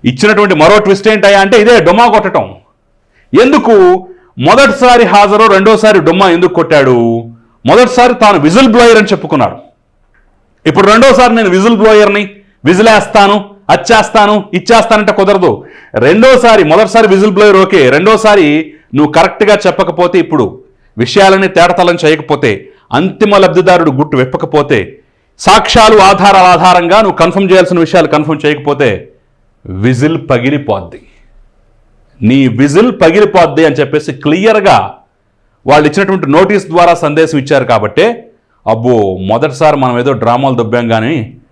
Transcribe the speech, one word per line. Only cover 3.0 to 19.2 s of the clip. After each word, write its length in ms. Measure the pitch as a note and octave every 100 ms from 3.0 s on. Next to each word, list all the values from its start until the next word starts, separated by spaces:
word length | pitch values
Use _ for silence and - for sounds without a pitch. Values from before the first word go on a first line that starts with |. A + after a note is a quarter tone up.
| _ _ _ E3
ఎందుకు 320 | B3+ D4+ - G#3+ F3+ F#3 - - _ - C#3
మొదటిసారి 560 | A#3 C#4 - B3 A#3+ G#3+
హాజరు, 340 | G#3 G3+ G#3+ A3
రెండోసారి 460 | F#3+ G3+ A3 A3 G3+ D3+
డుమ్మా 200 | F3 F#3+ E3+
ఎందుకు 180 | F3+ E3+
కొట్టాడు? 380 | D#3+ D#3 C3 B2 A#2 A#2 A#2 - _ _ A2+
మొదటిసారి 440 | G3 B3 A#3+ B3 A#3+
తాను 140 | G#3+ F#3 D3+
విజిల్ 240 | G3+ C4
బ్లోయర్ 260 | A3+ A#3 A3
అని 100 | G3+
చెప్పుకున్నాడు, 460 | G3 E3 D3+ G2+ - - _ _ _ _ _ _ _ _ _ D#3
ఇప్పుడు 160 | D#3 G3
రెండోసారి 420 | A3 C4+ B3 B3 A3+
నేను 140 | G#3 F3+
విజిల్ 220 | G#3+ A3
బ్లోయర్ని, 420 | A3 G#3+ G#3 G3+ G3 - _ _ C#3+
విజిలేస్తాను, 680 | F3+ A3+ G#3+ - G#3+ G3+ G#3 G3 - -
అచ్చేస్తాను, 640 | F3 - A3+ A3 A3+ G#3 G#3 G3+ -
ఇచ్చేస్తానంటే 540 | - A3+ A3 G#3+ G3+ G#3
కుదరదు. 320 | F#3+ G3 E3+ G2+ - - - B2 B2+
రెండోసారి, 580 | G3 C4 B3+ A#3 A3 D#3
మొదటిసారి 360 | E3+ G#3+ A3+ A3
విజిల్ 220 | F#3+ G#3+ F#3+
బ్లోయర్ 220 | G#3 F#3+
ఓకే, 180 | F#3+ F#3+ B2+ C#3
రెండోసారి 520 | F#3+ G#3+ G#3+ G#3 D3+ D3+ D#3 - _ C3+
నువ్వు 160 | D3+
కరెక్ట్గా 400 | D#3+